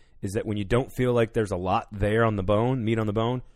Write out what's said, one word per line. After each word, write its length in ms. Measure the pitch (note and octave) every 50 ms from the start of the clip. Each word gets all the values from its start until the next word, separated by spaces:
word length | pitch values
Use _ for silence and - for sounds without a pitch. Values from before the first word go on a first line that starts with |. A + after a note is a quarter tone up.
| - _ - -
is 120 | - G2+ F#2
that 120 | A2+ -
when 120 | G#2+ G#2 G#2
you 60 | G#2
don't 260 | F#2 F#2 A#2 C3+ -
feel 220 | - - B2+ B2 A#2+
like 200 | A#2+ A#2 A2 -
there's 180 | A#2+ A2 G2
a 60 | G2 F2+
lot 300 | F2+ F#2 F#2+ A2+ - -
there 320 | - G2 G2+ G#2 G#2+ A2+ A#2
on 100 | A2+ G#2+
the 80 | G2+ F#2+
bone, 400 | G2 G#2 G#2 A2+ B2 C3 C3 A2+
meat 160 | G#2+ A#2 A2
on 60 | A2 G#2+
the 60 | G2+
bone, 280 | A2 A2 A#2 B2+ B2+ B2 - -